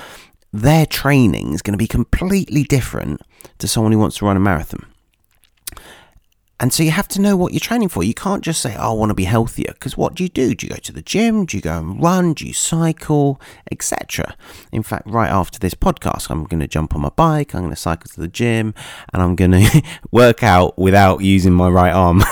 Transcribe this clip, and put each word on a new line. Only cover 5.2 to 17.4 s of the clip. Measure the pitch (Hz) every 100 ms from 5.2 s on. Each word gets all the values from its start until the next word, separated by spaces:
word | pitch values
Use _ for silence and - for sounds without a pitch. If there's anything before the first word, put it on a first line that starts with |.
| _ _ _ _ - - - - _ _ _ _ _ -
And | 127
so | -
you | 156
have | 165 -
to | 190
know | 202 190
what | 180
you're | -
training | - 240 196
for. | -
You | 98
can't | - 185 196
just | 165 160
say, | 117 -
"Oh, | 113
I |
wanna | 110 110
be | 101
healthier." | 90 113 117 - - -
'Cause | 131 -
what | 135
do | 156
you | 180
do? | - -
Do | 208
you | 50
go | -
to | -
the | -
gym? | - 185 233 220
Do | 175 104
you |
go | 80 82
and | 80 98
run? | 165 185 175
Do | - 67
you |
cycle? | - - 165 165 160 - 147 143 135 - - -
Et | -
cetera. | - - - - - - - - -
In | 113
fact, | - 104 107
right | 113 95
after | 95 85 -
this | 90
podcast, | - 196 - - - -
I'm | 76
gonna | 78 82 67
jump | 78 78
on | 78
my | 73 -
bike, | 160 151